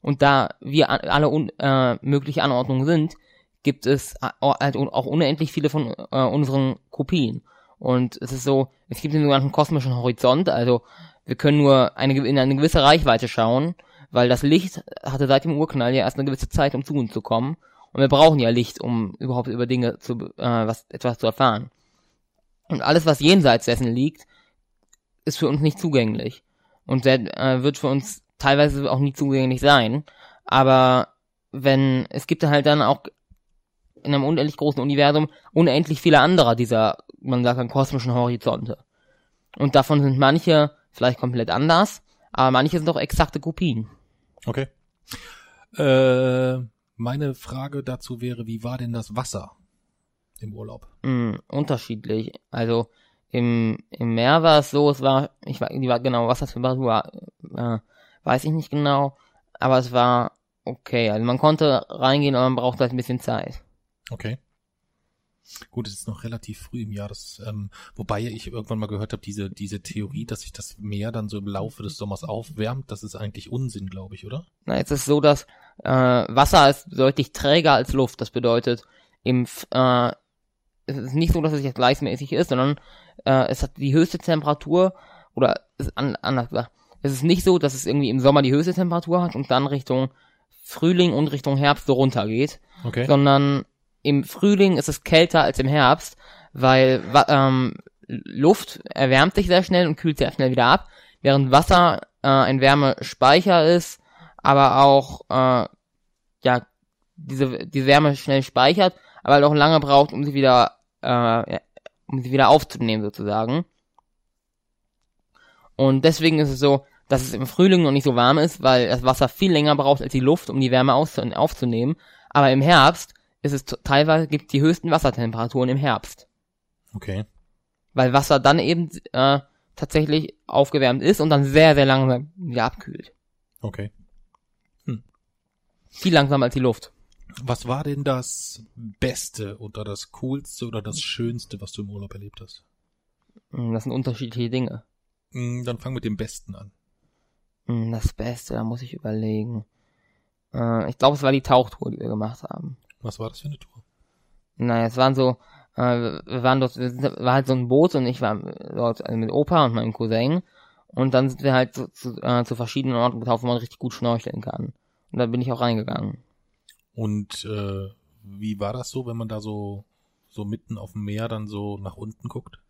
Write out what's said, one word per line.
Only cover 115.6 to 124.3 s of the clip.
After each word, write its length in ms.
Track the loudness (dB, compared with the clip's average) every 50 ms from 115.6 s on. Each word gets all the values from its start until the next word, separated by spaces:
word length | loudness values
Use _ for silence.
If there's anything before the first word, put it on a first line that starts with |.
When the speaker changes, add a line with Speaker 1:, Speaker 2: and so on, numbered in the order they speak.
| _ _ _
Speaker 1:
Und 280 | 0 2 2 2 4 4
deswegen 340 | 2 2 4 2 2 2 2
ist 120 | 0 0
es 80 | 0 0
so, 280 | 2 2 2 2 0 _ _ _ _ _
dass 140 | -2 -2
es 120 | -2 -4 -6
im 120 | -8 -8
Frühling 360 | -6 2 4 4 6 6 6
noch 80 | 4 4
nicht 140 | 2 2 2
so 100 | 2 2
warm 240 | 4 4 4 4 4
ist, 240 | 2 0 -2 0
weil 260 | 2 4 4 4 4 2
das 140 | 0 0
Wasser 260 | 2 0 2 2 0 -2
viel 240 | 0 -2 0 2
länger 240 | 2 4 4 2 2
braucht 260 | 2 4 2 2 2
als 100 | 0 -4
die 80 | -2 0
Luft, 300 | 2 2 2 2 0 -6
um 100 | -2 0
die 100 | 0 2
Wärme 240 | 2 2 4 4 2
auszu-, 380 | 2 0 -2 -4 -6 -6 -6 -2
aufzunehmen. 640 | -2 -2 -2 -2 -4 -4 -4 -2 -2 -2 -2 -4 _ _ _ _ _ _ _
Aber 200 | 2 4 4 4
im 120 | 4 4
Herbst 520 | 4 6 6 8 6 6 4 0 -12 _ _ _ _ _ _ _
ist 100 | -6 -4
es 120 | -4 -4 -8
t-, 120 | -8 -12 -10 _
teilweise, 440 | 0 2 2 4 4 2 2 2
gibt's 240 | -2